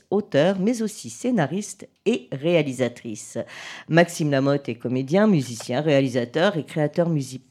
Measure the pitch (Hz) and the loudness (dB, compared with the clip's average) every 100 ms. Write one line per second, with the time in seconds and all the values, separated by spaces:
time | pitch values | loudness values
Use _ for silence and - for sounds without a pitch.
0 | _ 196 208 139 175 190 202 233 214 - | _ -4 0 2 2 2 0 0 -4 -6
1 | 117 - 247 226 139 185 208 - - _ | -14 -6 -2 0 0 -2 -8 -14 -20 _
2 | 190 247 - 131 160 165 147 123 120 - | -2 -2 -4 -4 2 2 2 0 -2 -4
3 | 117 107 - 117 - - - - - 160 | -12 -12 -10 -10 -10 -14 -16 -16 2 4
4 | 170 - 151 139 139 139 131 117 120 127 | 4 0 0 2 2 0 -2 -8 -4 -4
5 | 135 190 214 170 117 113 - 123 156 139 | 2 4 6 4 2 -8 -4 -2 2 2
6 | 135 123 120 156 196 165 - 160 147 175 | 2 -2 -2 0 2 0 -4 -2 0 0
7 | 170 151 127 127 - | 0 0 -4 -12 -16